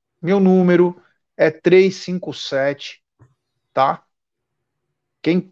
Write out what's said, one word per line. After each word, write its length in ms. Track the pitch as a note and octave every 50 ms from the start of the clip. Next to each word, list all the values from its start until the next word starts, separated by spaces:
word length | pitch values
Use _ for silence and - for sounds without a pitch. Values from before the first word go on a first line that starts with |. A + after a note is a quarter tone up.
| _ _ _ _
Meu 180 | E3+ E3 F#3+ G3+
número 600 | F#3+ F#3 F#3 F#3 F3+ F3 F3+ F3 F3+ F3 F3+ _ _ _ _ _ _ _ _
é 140 | - - D#3+
três 440 | D#3 - - F3 F3+ F#3+ F#3+ F#3+ F#3+
cinco 360 | - - - F3+ F3+ - - C3
sete, 720 | - - - C#3+ C3+ C3+ C#3+ C#3+ - - - - _ _ _ _ _ _ _ _ _ _ _ _ _ _ _ -
tá? 300 | - - D3+ F3 - _ _ _ _ _ _ _ _ _ _ _ _ _ _ _ _ _ _ _ _ _ _ _ _
Quem 180 | - D#3 E3+ F#3 F3 -